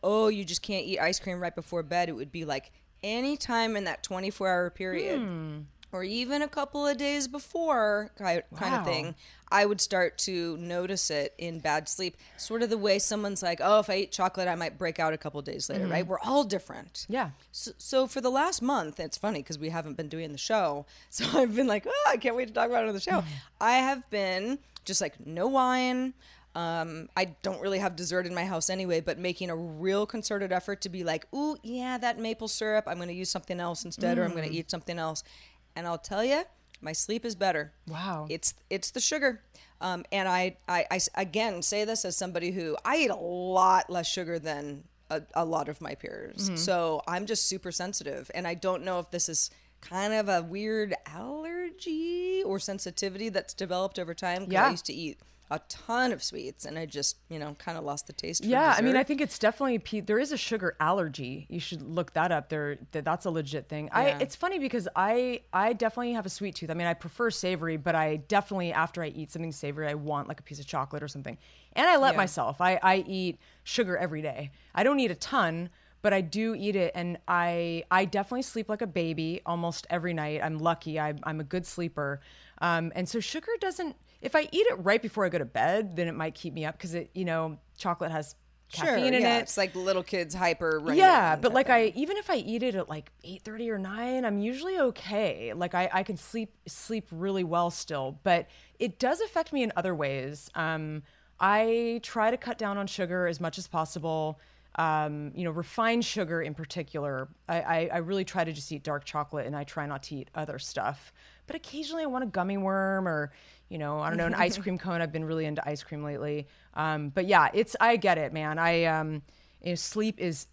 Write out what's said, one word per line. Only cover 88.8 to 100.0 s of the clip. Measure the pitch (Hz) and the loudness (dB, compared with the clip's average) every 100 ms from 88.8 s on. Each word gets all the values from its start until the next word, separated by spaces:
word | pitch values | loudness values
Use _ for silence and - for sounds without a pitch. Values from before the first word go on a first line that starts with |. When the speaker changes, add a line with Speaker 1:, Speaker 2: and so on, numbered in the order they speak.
| 320 | 2
Speaker 2:
caffeine | 247 254 | 4 4
in | 254 | 6
Speaker 1:
yeah, | 240 233 | 6 4
Speaker 2:
it. | |
Speaker 1:
it's | 226 - | 2 0
like | 190 180 | 0 0
little | 185 185 | 0 0
kids | 175 196 170 185 | 0 -2 -2 2
hyper | 180 165 165 156 | 2 2 2 0
running | 151 294 | 2 8
Speaker 2:
Yeah, | 381 320 175 | 10 10 8
Speaker 1:
around | 156 | 4
Speaker 2:
but | 240 | 4
Speaker 1:
type | 247 | 4
Speaker 2:
like, | 262 | 6
I, | 240 220 | 6 6
Speaker 1:
thing. | 180 | 2
Speaker 2:
even | 311 403 | -2 -2
if | 392 | 0
I | 320 | -2
eat | - 226 | 0 0
it | 254 196 | 0 0
at, | 175 | -4
like, | 156 143 _ | -6 -10 _
eight | - 185 | -16 -14
thirty | - 220 233 | -12 -6 -4
or | 208 | -4
nine, | 190 208 240 254 240 | -4 -4 -2 0 0
I'm | 202 | 0
usually | 208 254 339 381 | 0 -2 -4 2
okay. | 262 - - 208 208 82 113 | 2 2 -4 0 0 -2 -6
Like, | 120 175 | -4 -2
I, | 180 180 | 0 2
I | 185 | 0
can | 196 190 | -2 -6
sleep, | - 233 220 - - | -6 -6 -6 -10 -14
sleep | - - 226 - | -12 -6 -6 -6
really | 160 190 190 175 | -6 -2 0 0
well | 170 175 | 2 2
still, | 165 - 147 131 143 | -2 -6 -4 -4 -2
but | - 170 - - - _ | 4 4 2 -14 -20 _
it | 226 175 | -4 0
does | 262 330 | 0 0
affect | 440 349 320 | 0 0 0
me | 285 | 0
in | 233 190 | 0 0
other | 180 | 0
ways. | 165 | 0